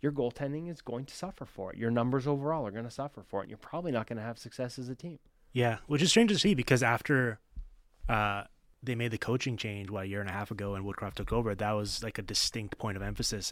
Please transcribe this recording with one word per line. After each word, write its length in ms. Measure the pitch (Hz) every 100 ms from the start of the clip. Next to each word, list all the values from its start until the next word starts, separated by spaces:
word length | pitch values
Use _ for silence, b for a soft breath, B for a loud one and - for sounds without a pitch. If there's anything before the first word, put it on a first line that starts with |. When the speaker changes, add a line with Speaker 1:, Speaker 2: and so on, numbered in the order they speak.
Speaker 1:
your 100 | 143
goaltending 580 | 143 123 - 139 147 170
is 120 | 165
going 240 | - 117 139
to 100 | -
suffer 300 | 180 - 131
for 260 | - 95
it. 80 | -
Your 100 | 117
numbers 380 | 117 123 135 135
overall 400 | 143 143 160 110
are 40 |
gonna 200 | 104 117
suffer 320 | - 143 -
for 160 | - 98
it. 40 |
And 60 | 95
you're 80 | 107
probably 360 | - 165 175
not 140 | 120 110
gonna 140 | 113
have 140 | 113 117
success 400 | 120 - 123 131
as 120 | 123
a 60 | 131
team. 240 | 175 151 _ _ _
Speaker 2:
Yeah, 240 | 127 120 110 -
which 140 | 147
is 80 | 185
strange 220 | 220 233
to 60 | 202
see 160 | 208
because 300 | 143 - 127
after, 560 | 120 117 - 135 123 107 _ - - - _ _ -
uh, 340 | 110 104 101 - _ _ _
they 100 | 123
made 180 | 117 120
the 60 | 110
coaching 380 | - 127 135 113
change, 320 | 110 101 98
what, 140 | 101
a 40 | 98
year 120 | 101
and 100 | 98
a 40 |
half 180 | 98 101
ago 240 | 104 101 98
and 100 | 98
Woodcroft 280 | 95 98
took 180 | - 95
over, 240 | 113 113 98
that 160 | 104
was, 320 | 107 104 -
like, 160 | 113 -
a 20 |
distinct 560 | 98 101 - 117 101 -
point 200 | 110 95
of 40 |
emphasis. 500 | 101 101 117 104 -